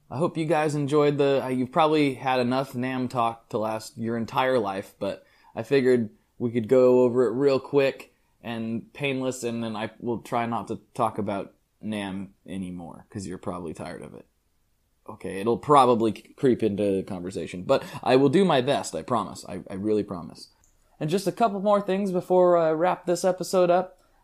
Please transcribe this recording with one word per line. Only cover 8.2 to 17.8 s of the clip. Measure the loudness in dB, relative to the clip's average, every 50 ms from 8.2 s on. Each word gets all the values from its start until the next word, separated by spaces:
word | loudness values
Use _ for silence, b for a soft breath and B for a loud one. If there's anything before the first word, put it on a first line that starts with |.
| _ _ _ _
and | -12 -10 -8 -6 -6 -6 -6 -6 -8 -10 _
painless, | -6 -4 -4 -4 -2 -4 -4 -6 -4 -6
and | -6 -6 -4 -6
then | -6 -6
I | -6 -8 -8 -10 _
will | -6 -6 -6 -6
try | -6 -4 -4 -4 -2
not | -2 -4 -6 -6 -6
to | -8 -10 -10 _ _
talk | -2 -2 -2 -2 -4
about | -6 -4 -4 -6 -6 -10 _ _ _ _ _ _
Nam | -10 -8 -6 -6 -6 -6 -8 -8 -10 -12 _ _ _ -12
anymore, | -10 -10 -10 -10 -10 -12 -14 -14 -16 -20 -20 _
'cause | -12 -12 -10 -10
you're | -12 -10
probably | -10 -10 -10 -8 -10 -12 -10
tired | -10 -12 -12 -12 -14
of | -14 -16 -18
it. | -20 -20 _ _ _ _ _ _ _ _ _ _ _ _ _ _ _ _ -20
Okay, | -20 -12 -12 -10 -8 -4
it'll | -2 -2 -2 -2
probably | 2 4 6 6 6 6 4 2 2 0 -2
c-, | -4 -12 -20 -12 -2
creep | 0 2 2 2 0
into | -2 -2 0 0 0 0
the | -2 -4
conversation, | -6 -10 -10 -10 -8 -8 -8 -10 -8 -10 -12 -2
but | 0 0 0